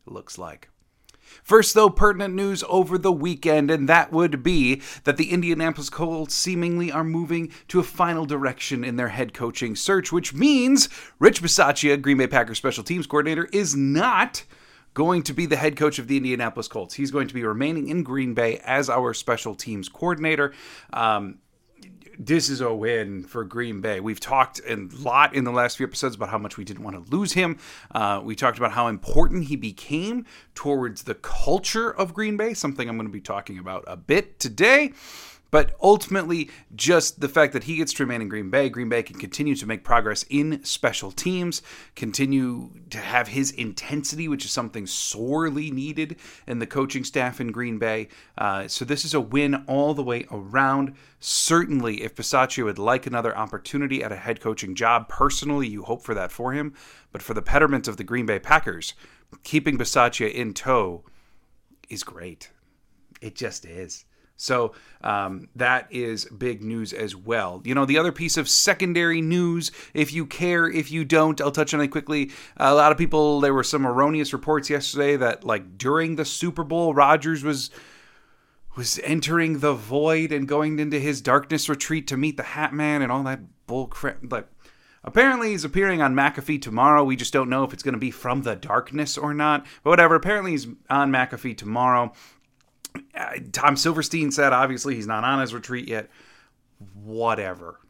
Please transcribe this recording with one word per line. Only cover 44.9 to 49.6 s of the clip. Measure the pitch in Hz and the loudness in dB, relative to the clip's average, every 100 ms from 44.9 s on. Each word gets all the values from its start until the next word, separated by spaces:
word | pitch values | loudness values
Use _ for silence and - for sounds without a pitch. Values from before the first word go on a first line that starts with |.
| - - 107 120 151 160 143 156 | -6 -6 -6 -2 0 0 -2 -4
needed | 131 143 151 156 165 - - - | -6 -6 -6 -6 -8 -18 -18 -8
in | 120 | -6
the | 113 | -4
coaching | 143 135 135 | -2 -2 -2
staff | - 143 123 - | -4 -2 -2 -2
in | 120 | -8
Green | 113 123 110 | -6 -6 -4
Bay. | 113 110 110 - - - | -2 -2 -6 -14 -20 -4
Uh, | 104 98 98 | -2 -2 -6
so | - | -8
this | 117 143 | -4 -4
is | 160 | -2
a | 156 | -2
win | 110 135 143 139 | 0 0 0 -2